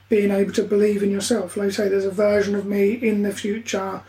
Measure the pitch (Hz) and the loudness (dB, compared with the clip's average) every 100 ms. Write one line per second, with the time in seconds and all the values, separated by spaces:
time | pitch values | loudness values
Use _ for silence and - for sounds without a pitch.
0 | _ 214 202 196 196 - 202 208 208 202 | _ 2 2 2 0 0 0 2 2 2
1 | 202 196 - 226 185 - 202 196 202 196 | 0 -2 0 -2 -2 -2 -2 0 0 0
2 | 196 185 208 208 196 202 196 202 202 240 | 0 0 2 2 2 -2 -2 0 2 2
3 | 226 208 202 196 208 214 233 202 190 190 | 0 0 0 -2 -4 -6 -4 -6 -4 -8